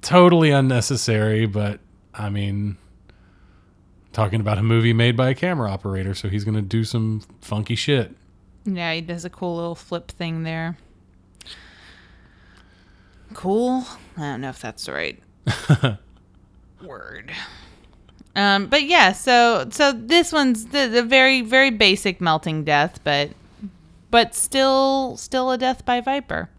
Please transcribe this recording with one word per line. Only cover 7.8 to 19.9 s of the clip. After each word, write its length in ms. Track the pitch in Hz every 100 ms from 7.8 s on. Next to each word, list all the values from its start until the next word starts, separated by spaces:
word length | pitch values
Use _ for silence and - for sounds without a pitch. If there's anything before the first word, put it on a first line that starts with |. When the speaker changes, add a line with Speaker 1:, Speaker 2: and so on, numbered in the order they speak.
| - 143 98 - _ _ _ -
Speaker 2:
Yeah, 300 | - 185 170
he 60 | 160
does 240 | 165 170
a 60 | 170
cool 260 | - 180 170
little 180 | 170
flip 380 | 170 - 170 170
thing 320 | - 170 165
there. 340 | 160 160 160 170 _ _ _ _ _ _ - - - - - - - - _ _ _ - - _ _ _ _ _ -
Cool? 540 | 220 180 208 247 254 247 - - -
I 40 |
don't 180 | 147 123
know 80 | 135
if 120 | -
that's 260 | - - -
the 60 |
right 260 | 67 78 - _ _ -
Speaker 1:
<laughs> 520 | - - 147 135 101 _ - _ _ _ _ _ _
Speaker 2:
word. 480 | 180 123 - - 131 - - - - - _ _ _ _ -
Um, 320 | - 202 196 202
but 160 | 285
yeah, 300 | 285 349 202
so, 560 | 208 - 240 233 220 135
so 220 | - 285